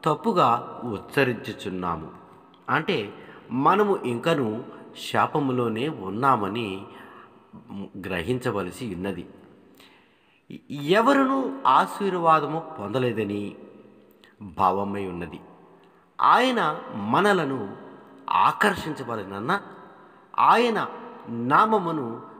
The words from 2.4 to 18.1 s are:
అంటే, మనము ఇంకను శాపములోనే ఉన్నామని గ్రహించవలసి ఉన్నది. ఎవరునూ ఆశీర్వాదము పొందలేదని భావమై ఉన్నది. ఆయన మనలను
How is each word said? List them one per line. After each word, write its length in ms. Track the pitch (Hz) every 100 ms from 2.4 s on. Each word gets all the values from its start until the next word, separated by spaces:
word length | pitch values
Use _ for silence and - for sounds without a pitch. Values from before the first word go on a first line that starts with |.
| - _ -
అంటే, 420 | 131 160 160 101 - - - -
మనము 460 | 123 147 190 208 190
ఇంకను 680 | 127 117 139 160 113 110 135 - - - -
శాపములోనే 800 | 113 117 156 139 123 117 110 143
ఉన్నామని 960 | 139 95 101 139 123 98 110 110 95 104 - - - - _ _ - - 98 98 104 92
గ్రహించవలసి 880 | 90 85 127 127 101 90 - 123
ఉన్నది. 340 | 87 98 90 - - - - _ _ - _ _ _ _ _ _ - _
ఎవరునూ 840 | 143 143 196 233 277 262 135 - - -
ఆశీర్వాదము 1080 | 135 190 - 196 180 165 160 143 156 - -
పొందలేదని 800 | 101 123 123 110 101 104 101 - - - - - _ _ _ _
భావమై 640 | 104 82 95 95 101 101 95
ఉన్నది. 340 | 87 85 80 - - - - _ _ _ -
ఆయన 580 | - 180 254 240 165 160 -
మనలను 800 | 113 104 135 202 190 143 135 101 107 - - -